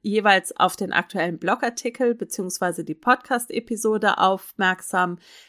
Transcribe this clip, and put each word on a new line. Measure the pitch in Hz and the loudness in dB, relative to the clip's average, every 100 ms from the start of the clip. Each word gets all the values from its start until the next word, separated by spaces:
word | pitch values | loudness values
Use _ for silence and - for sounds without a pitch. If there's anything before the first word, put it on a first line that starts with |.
jeweils | 208 214 202 190 - | -2 2 4 4 2
auf | - 180 - | 0 0 0
den | 196 | -2
aktuellen | - - 196 170 165 | -2 -2 -2 -2 0
Blogartikel | 175 240 269 247 240 240 240 | -2 0 -2 -4 -6 0 0
beziehungsweise | 233 165 - 185 - 180 170 | 0 -4 -6 -6 -2 -2 -2
die | 165 | -8
Podcast-Episode | 156 - 254 - 247 240 220 233 214 226 214 208 - | -4 2 2 2 -4 -2 -6 -6 -2 0 2 2 2
aufmerksam. | 185 190 - - 185 185 - 190 180 175 - - | 2 2 -4 -2 0 0 -2 0 0 -2 -14 -20